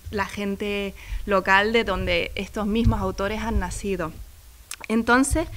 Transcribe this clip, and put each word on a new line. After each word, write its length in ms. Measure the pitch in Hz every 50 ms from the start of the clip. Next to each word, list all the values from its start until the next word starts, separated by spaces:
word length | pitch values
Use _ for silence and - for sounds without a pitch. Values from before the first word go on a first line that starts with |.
| - -
la 140 | - 202 196
gente 680 | - - 208 208 202 196 190 214 208 202 202 202 196 190 - - - - - -
local 480 | - 202 190 185 196 190 190 202 220 226
de 100 | 233 220
donde 480 | 202 185 185 190 185 175 170 - - -
estos 320 | - 196 - - 220 208 208
mismos 320 | 208 233 233 226 233 208
autores 420 | 190 190 180 - 196 202 220 214
han 160 | 220 226 220 196
nacido. 540 | 185 175 - - - 202 190 180 170 156 - - - - - - - - - - - - - - - -
Entonces, 600 | 220 226 226 233 240 254 269 - - 311 349 - -